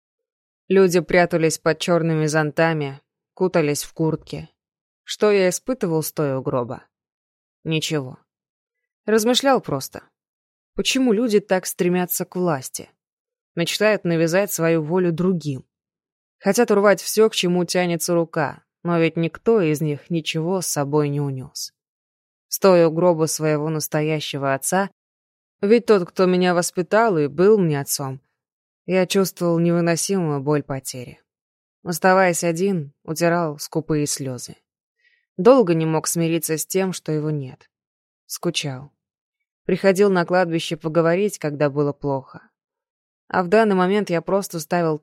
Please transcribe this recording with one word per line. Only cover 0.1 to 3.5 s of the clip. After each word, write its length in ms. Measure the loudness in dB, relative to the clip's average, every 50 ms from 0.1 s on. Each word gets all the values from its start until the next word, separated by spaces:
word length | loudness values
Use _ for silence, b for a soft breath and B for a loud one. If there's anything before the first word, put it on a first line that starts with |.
| _ _ _ _ _ _ _ _ _ _ _ 0
Люди 320 | 4 4 4 6 4 0
прятались 580 | 0 2 2 2 2 2 2 0 0 0 -2 0
под 220 | -2 -2 -2 -2
черными 480 | 0 0 0 0 2 0 0 0 -2 0
зонтами, 760 | 0 0 -2 -2 0 0 0 0 2 -2 -4 -6 -8 -14 _ _ _ _ _ _ _
кутались 500 | -2 -2 0